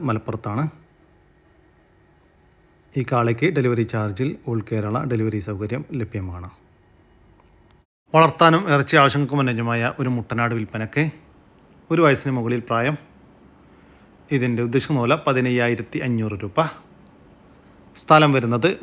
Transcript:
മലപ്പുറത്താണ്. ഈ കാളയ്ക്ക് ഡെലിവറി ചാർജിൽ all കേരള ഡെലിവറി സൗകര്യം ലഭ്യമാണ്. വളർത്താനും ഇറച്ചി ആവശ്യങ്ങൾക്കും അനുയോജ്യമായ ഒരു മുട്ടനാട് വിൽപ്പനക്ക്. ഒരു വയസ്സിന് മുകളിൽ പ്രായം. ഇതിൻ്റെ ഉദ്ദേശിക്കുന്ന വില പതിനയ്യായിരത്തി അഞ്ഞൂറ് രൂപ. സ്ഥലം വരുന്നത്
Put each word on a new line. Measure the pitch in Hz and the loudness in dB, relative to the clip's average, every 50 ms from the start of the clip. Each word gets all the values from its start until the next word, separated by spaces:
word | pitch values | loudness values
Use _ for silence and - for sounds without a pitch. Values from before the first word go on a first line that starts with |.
| 165 | -2
മലപ്പുറത്താണ്. | 127 110 107 - - 107 110 - 107 104 123 156 156 - - - _ _ _ _ _ _ _ _ _ _ _ _ _ _ _ _ _ _ _ _ _ _ _ _ _ _ _ _ _ _ _ _ _ _ _ _ _ _ _ _ _ - 139 | -4 -4 -4 -6 -8 -10 -8 -8 -6 -6 -4 -6 -6 -8 -12 -20 _ _ _ _ _ _ _ _ _ _ _ _ _ _ _ _ _ _ _ _ _ _ _ _ _ _ _ _ _ _ _ _ _ _ _ _ _ _ _ _ _ -6 -6
ഈ | 123 - | -2 0
കാളയ്ക്ക് | 131 120 117 117 117 117 151 180 170 | 0 2 2 2 0 0 0 0 0
ഡെലിവറി | 147 127 123 120 117 113 - | 0 0 0 0 0 -2 -2
ചാർജിൽ | - 110 107 104 101 110 131 147 - - - 131 | -2 -4 -4 -4 -4 -4 -4 -4 -6 -6 -6 -6
all | 117 110 101 - | -6 -4 -4 -4
കേരള | 113 107 104 104 110 131 156 139 | -4 -4 -2 -2 -4 -4 -2 -2
ഡെലിവറി | 123 110 110 110 107 104 104 107 | -2 -2 -2 -2 -4 -4 -6 -6
സൗകര്യം | 104 95 107 104 123 139 151 - 165 131 | -6 -6 -6 -6 -6 -8 -8 -8 -8 -8
ലഭ്യമാണ്. | 110 - - 104 95 90 90 90 90 87 - _ _ _ _ _ _ _ _ _ _ _ _ _ _ _ _ _ _ _ _ _ _ _ _ _ _ _ _ _ _ _ - | -8 -8 -8 -8 -8 -8 -10 -12 -14 -16 -20 _ _ _ _ _ _ _ _ _ _ _ _ _ _ _ _ _ _ _ _ _ _ _ _ _ _ _ _ _ _ _ 4
വളർത്താനും | 160 160 147 - - 165 165 165 170 202 175 147 | 4 4 4 4 4 6 6 6 4 2 2 2
ഇറച്ചി | 139 131 - 160 156 | 2 2 4 4 4
ആവശ്യങ്ങൾക്കും | 139 139 135 143 143 123 147 143 | 4 4 4 0 -2 0 0 0
അനുയോജ്യമായ | 135 127 117 113 117 117 117 117 117 127 - - | 0 0 0 -2 -2 -2 -2 -2 -2 -2 -4 -4
ഒരു | 135 127 123 | -2 -2 -2
മുട്ടനാട് | 120 110 - 117 117 117 117 117 117 | -2 -4 -4 -4 -2 -2 -2 -2 -4
വിൽപ്പനക്ക്. | 110 101 - 110 110 107 - 143 160 156 - - - - - - _ _ _ _ - - - _ _ - | -6 -6 -6 -8 -8 -4 -2 -2 -2 -2 -4 -10 -16 -20 -20 -20 _ _ _ _ -20 -20 -20 _ _ -2
ഒരു | 165 170 165 | 2 4 4
വയസ്സിന് | 147 131 - - 143 131 123 | 4 4 2 0 -2 -4 -2
മുകളിൽ | 113 117 127 120 117 - | -2 -2 -2 -4 -2 -2
പ്രായം. | 117 117 120 143 151 143 - - - - - - - - - - - - - - - - - - - - - - - - - - 147 131 | -2 0 0 0 -2 -6 -8 -16 -20 -20 -20 -20 -20 -20 -20 -20 -20 -20 -20 -20 -20 -20 -20 -20 -20 -20 -20 -20 -20 -20 -6 -2 0 0
ഇതിൻ്റെ | 123 123 120 117 120 | 0 0 0 0 0
ഉദ്ദേശിക്കുന്ന | 117 120 - - - 151 131 117 | 0 0 0 0 0 0 0 2
വില | 120 147 160 - 143 | 2 0 0 0 0
പതിനയ്യായിരത്തി | 131 127 127 127 123 123 120 120 120 110 117 - - 147 139 127 | 0 2 2 0 2 2 2 0 0 -2 -4 -6 -8 -6 -4 -2
അഞ്ഞൂറ് | 120 113 110 107 104 98 107 | -2 -2 -2 -4 -6 -8 -10
രൂപ. | 98 - 156 165 156 - - - - - - - - - - - - - - - - - - - - - - - - - - | -4 -2 -2 -2 -2 -4 -12 -20 -20 -20 -20 -20 -20 -20 -20 -20 -20 -20 -20 -20 -20 -20 -20 -20 -20 -20 -20 -20 -14 -12 -4
സ്ഥലം | - - 156 151 151 147 135 131 | 4 6 6 6 6 6 4 2
വരുന്നത് | 117 117 120 117 113 180 - - | 0 0 0 0 0 0 0 2